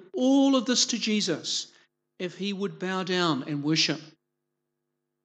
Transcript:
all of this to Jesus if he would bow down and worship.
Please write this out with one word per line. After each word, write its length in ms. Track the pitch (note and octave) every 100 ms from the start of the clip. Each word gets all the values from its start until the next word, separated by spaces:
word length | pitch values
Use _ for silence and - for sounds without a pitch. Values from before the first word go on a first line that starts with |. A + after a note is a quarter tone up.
| -
all 440 | - B3+ C#4 C4+ C4
of 100 | A#3+
this 180 | A#3+ -
to 120 | A3+
Jesus 680 | G#3 G#3+ F#3+ C#3 - - - _ _ _ _ -
if 180 | F3+ -
he 160 | G3
would 260 | F#3+ G3 D#3+
bow 260 | F#3 F#3+
down 400 | F3+ F#3 E3+ C#3
and 180 | D#3+ D3
worship. 380 | C#3+ D#3 - D3 - - _ _ _ _ _ _ _ _ _ _